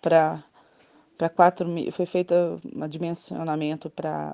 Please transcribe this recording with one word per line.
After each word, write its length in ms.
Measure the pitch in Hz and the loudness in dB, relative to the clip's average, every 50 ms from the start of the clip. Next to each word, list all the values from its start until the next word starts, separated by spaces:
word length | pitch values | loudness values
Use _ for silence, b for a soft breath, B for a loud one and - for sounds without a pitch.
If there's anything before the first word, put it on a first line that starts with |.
pra, 420 | - 165 165 165 156 156 165 156 - _ b b b b b b b b b b b b _ | 0 4 4 6 4 4 0 -6 -12 _ b b b b b b b b b b b b _
pra 140 | - 165 165 | -4 -4 0
quatro 380 | - - 175 180 180 - 175 | 4 6 6 6 6 2 -4
mil, 240 | 175 170 170 - - | -4 -4 -4 -4 -4
foi 160 | - - 180 | -4 -4 -4
feita 520 | - - 180 180 - 175 175 175 165 170 170 - | -2 0 -2 0 2 2 2 2 2 -2 -6 -10
uma 260 | - - - 156 156 | -12 -10 -8 -8 -8
dimensionamento 1000 | 147 156 170 165 170 - - - 185 - 165 165 156 156 151 151 160 156 - 156 | -6 -6 -4 -6 -6 -8 -8 -10 -8 -6 -4 -4 -4 -2 -2 -4 -6 -6 -10 -12
pra, 420 | - - - 156 156 151 147 151 | -10 -8 -6 -6 -4 -6 -6 -8